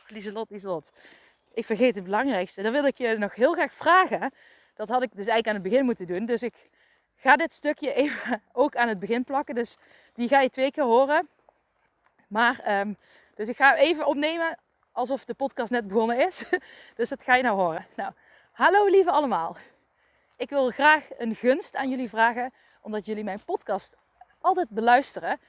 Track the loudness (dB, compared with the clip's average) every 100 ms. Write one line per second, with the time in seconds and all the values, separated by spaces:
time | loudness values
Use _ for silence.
0 | -10 -14 -12 -10 -12 -12 -10 -10 -10 _
1 | -20 -20 _ _ _ -8 -4 0 0 0
2 | -2 -2 0 -2 -4 -6 -2 0 0 0
3 | -2 -2 -4 0 0 2 -4 -2 4 4
4 | 4 -2 -6 -10 _ _ _ -12 -4 -2
5 | -2 -4 -2 0 0 -4 0 2 2 -2
6 | -4 -6 -2 -4 -6 -10 _ _ _ _
7 | _ _ 4 4 4 -4 -4 -4 -2 0
8 | -2 -4 -6 -8 _ -2 0 0 -2 -2
9 | -2 -4 -2 -4 -4 -6 -6 -10 _ _
10 | _ -8 0 2 2 0 -2 0 2 4
11 | 4 0 -2 _ _ _ _ _ _ _
12 | _ _ -6 0 0 0 -2 -2 -4 -8
13 | _ _ _ -10 -8 4 4 6 2 2
14 | -2 0 -2 -2 -4 -6 _ _ _ -6
15 | -4 -6 -8 -6 -6 -6 -4 -4 -2 0
16 | 0 0 -2 -4 -6 -6 -6 -20 -14 -6
17 | -6 -4 2 2 2 2 0 -2 -10 -10
18 | -10 -12 _ _ _ 2 4 6 6 6
19 | 4 2 0 -2 -4 -10 -20 _ _ _
20 | _ _ _ -12 -4 0 0 4 4 4
21 | 0 -8 -6 -2 0 0 -2 -6 -4 -4
22 | -4 2 2 0 -6 -12 _ _ -10 -8
23 | -6 -8 -8 -8 -6 -8 -4 -6 -6 _
24 | _ _ _ _ 0 0 -2 0 4 4
25 | 2 -6 -6 -8